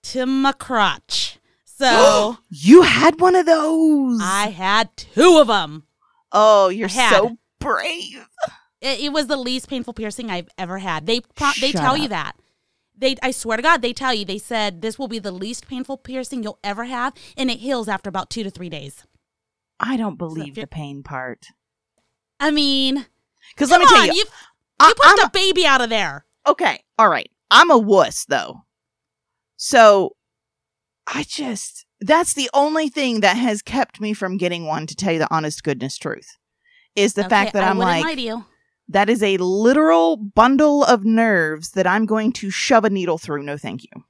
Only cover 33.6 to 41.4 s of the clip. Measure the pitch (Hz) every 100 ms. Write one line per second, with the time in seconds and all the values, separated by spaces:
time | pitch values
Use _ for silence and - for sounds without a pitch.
33.6 | - 254 233 - 214 214 190 190 180 175
34.6 | 160 156 156 - 190 165 156 160 151 -
35.6 | - 135 131 - - - - - _ _
36.6 | _ _ _ - 202 202 196 202 202 202
37.6 | 190 190 185 170 330 294 233 226 208 _
38.6 | _ _ _ 196 202 233 202 190 180 190
39.6 | 226 277 311 330 330 294 202 - 240 269
40.6 | 302 285 277 240 196 226 226 190